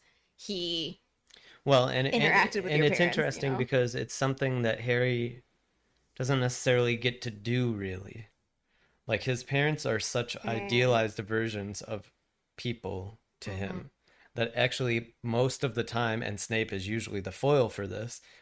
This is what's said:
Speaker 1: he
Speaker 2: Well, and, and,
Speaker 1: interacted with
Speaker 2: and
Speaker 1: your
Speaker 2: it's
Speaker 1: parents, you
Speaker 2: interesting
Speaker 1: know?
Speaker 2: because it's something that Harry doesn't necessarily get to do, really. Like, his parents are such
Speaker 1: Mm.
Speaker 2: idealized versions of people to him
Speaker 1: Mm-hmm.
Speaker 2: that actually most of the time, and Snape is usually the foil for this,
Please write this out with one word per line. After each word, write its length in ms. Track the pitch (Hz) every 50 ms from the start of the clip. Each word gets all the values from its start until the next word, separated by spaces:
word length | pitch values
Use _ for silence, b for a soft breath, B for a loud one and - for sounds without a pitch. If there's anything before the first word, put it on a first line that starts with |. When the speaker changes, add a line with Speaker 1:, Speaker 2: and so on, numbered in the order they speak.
| _ _ _ _ _ _ _
Speaker 1:
he 640 | - - - 208 180 175 170 170 165 160 139 185 - _ _ _ _ _ _ b b b b b b b
Speaker 2:
Well, 240 | 139 139 127 123 135
and, 180 | 127 127 131
and, 160 | 135 - - 147
Speaker 1:
interacted 400 | 160 170 196 185 214 - 208 190
with 80 | 180
Speaker 2:
and 60 | 151 151
Speaker 1:
your 80 | 156
Speaker 2:
it's 120 | 147 - -
Speaker 1:
parents, 20 |
you 40 | 175 175 - 165 151
Speaker 2:
interesting 300 | 143 135 - - 139 135
Speaker 1:
know? 40 | 123
Speaker 2:
because 380 | 127 - - 131 123 120 117
it's 180 | 131 127 - -
something 480 | - 139 135 135 131 139 131 127 123 120
that 200 | 113 110 - 110
Harry 600 | 127 120 120 127 127 127 120 120 117 120 - - _ _ _ _ _ _ _ _ _ _ _ _ _ _
doesn't 240 | - 131 123 143 131
necessarily 560 | 127 123 127 - - 135 123 123 123 120 120
get 260 | 117 117 123 120 - -
to 80 | 123 107
do, 400 | 104 101 113 120 127 127 120 113
really. 560 | 101 98 95 92 90 98 101 - 110 110 - _ _ _ _ _ _ _ _ _ _ _ _ _ _ _ -
Like, 160 | 113 101 -
his 180 | 131 127 120 -
parents 420 | - 139 139 143 151 156 143 -
are 140 | 123 117 107
such 380 | - - - 123 120 - - -
Speaker 1:
Mm. 100 | - -
Speaker 2:
idealized 680 | 117 113 104 - 120 123 123 127 120 113 110 110 107 -
versions 640 | 110 98 113 110 113 113 107 104 98 101 101 - -
of 300 | - 113 101 - - _ _ _ _ _ _ _ _ _
people 640 | - - 127 113 - - 92 95 95 92 101 110 - _ _ _ -
to 100 | - 107
him 180 | 98 95 98 92
Speaker 1:
Mm-hmm. 160 | 90 90 - - _ _ b b b b b b b
Speaker 2:
that 160 | 113 113 117 -
actually 600 | 120 123 127 - - 131 123 117 117 117 - - _ -
most 400 | 120 113 120 127 135 - - -
of 100 | 131 107
the 80 | 117 117
time, 380 | - - 117 120 117 110 113 117
and 160 | 107 104 98
Snape 340 | - - 113 110 110 110 104
is 140 | 98 92
usually 340 | 98 107 113 107 - 104 101
the 120 | 95 98 90
foil 360 | - - 139 147 143 120 104
for 200 | - - 101 95
this, 320 | 98 101 110 117 - - - b b b